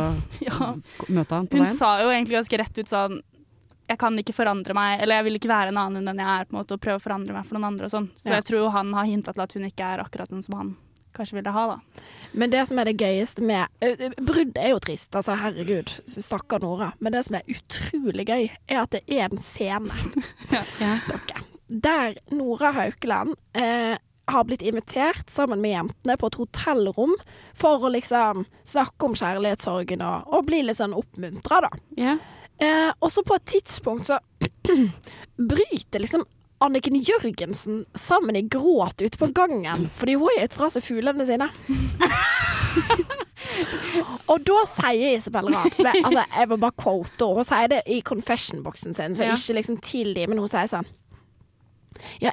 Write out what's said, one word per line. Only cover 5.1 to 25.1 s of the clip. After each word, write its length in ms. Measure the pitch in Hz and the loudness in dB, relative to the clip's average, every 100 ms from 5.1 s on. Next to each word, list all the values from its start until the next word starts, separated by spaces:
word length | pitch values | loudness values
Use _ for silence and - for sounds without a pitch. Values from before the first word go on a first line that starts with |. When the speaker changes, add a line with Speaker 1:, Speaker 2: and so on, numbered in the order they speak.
| 220 | 2
Speaker 1:
jeg 80 | 220 | 2
vil 140 | 214 | 0
ikke 100 | 226 | 2
være 180 | 214 190 | 2 2
en 40 | 202 | 0
annen 160 | 196 196 | -2 -4
enn 140 | 190 | -4
den 80 | 196 | -2
jeg 60 | 190 | 0
er, 160 | 190 185 | -2 -2
på 80 | |
en 60 | 208 | -8
måte, 160 | 202 196 | -6 -6
og 40 | 220 | -4
prøve 160 | 196 | -4
å 0 | |
forandre 320 | 220 196 196 | -4 -6 -6
meg 100 | 202 196 | -8 -8
for 80 | 214 | -6
noen 140 | 208 | -4
andre 160 | 202 196 | -4 -4
og 20 | |
sånn.» 200 | 214 196 | -4 -4
Så 160 | - 214 | -6 -2
Speaker 2:
Ja. 60 | 208 | 0
Speaker 1:
jeg 80 | 208 | 2
tror 140 | 226 | 0
jo 80 | 214 | 2
han 240 | 202 202 | 0 0
har 120 | 202 214 | 0 0
hintet 240 | 208 - | -2 -4
til 80 | - | -6
at 120 | 190 | -6
hun 120 | 202 196 | -6 -8
ikke 160 | - | -6
er 160 | 185 185 190 | -6 -6 -8
akkurat 240 | - 180 | -10 -10
den 140 | 190 190 | -10 -8
som 100 | 202 | -8
han 200 | 196 185 _ _ _ | -8 -10 _ _ _
kanskje 220 | - 202 | -12 -8
ville 160 | 202 202 | -6 -4
ha 120 | 208 226 | -2 -2
da. 100 | - - - - - - | -4 -12 -20 -20 -20 -8
Speaker 3:
Men 180 | 208 240 | -2 2
det 160 | 254 262 | 2 2
som 100 | 254 | 0
er 60 | 220 | 0
det 120 | 220 | 2
gøyeste 400 | 202 190 226 - | 2 2 -2 0
med, 260 | 220 196 180 - | 0 2 -2 0
ø, 60 | 240 240 | 0 0
ø, 120 | 254 - | -4 -2
brudd 340 | 262 302 277 - | 0 2 2 2
er 140 | 214 | 2
jo 80 | 233 | 2
trist, 300 | - 151 - | 0 -6 -4
altså 220 | 196 196 202 | -4 -2 -2
herregud, 540 | 208 165 175 190 - - - | -2 -4 -2 -2 -2 -12 -12
så 160 | 220 | -10
stakkar 400 | - 202 - 330 | -6 -6 -4 -4
Nora. 300 | 180 180 196 - | -2 -4 -6 -4
Men 100 | 220 | -2
det 140 | 247 254 | -2 -2
som 100 | 214 | -4
er 140 | - | -6
utrolig 760 | - - - - 302 247 - 214 | -12 -8 -8 -4 -2 -2 -2 0
gøy, 180 | 247 220 - - | 0 0 -4 -4
er 80 | 269 | -2
at 80 | 247 | 0
det 100 | 220 - | -4 -2
er 160 | 277 190 | 0 0
en 160 | 196 | -4
scene, 480 | - - 190 202 214 - - 277 | -6 -6 -4 -4 -6 -6 -4 -4
Speaker 1:
<laughs> 320 | - - - | -6 -12 -2
Ja. 80 | 240 196 - | -2 -2 -4
Speaker 2:
Ja. 140 | 208 226 - | -2 0 -4
Speaker 3:
dere, 340 | - - - - - - | -8 -10 -12 -14 -20 -10
der 480 | 226 294 320 240 202 - | 0 2 2 0 -4 -8
Nora 400 | 285 262 233 285 | -4 -2 2 2
Haukeland, 600 | 277 202 - 240 208 - 202 _ 220 | 2 -2 -2 -2 0 -2 -6 _ -2
eh, 420 | 233 240 226 220 - _ - | 0 0 0 -4 -8 _ 0
har 160 | 254 233 | 2 2
blitt 160 | 254 | 0
invitert 640 | 196 226 - 254 302 | -2 -2 -4 0 0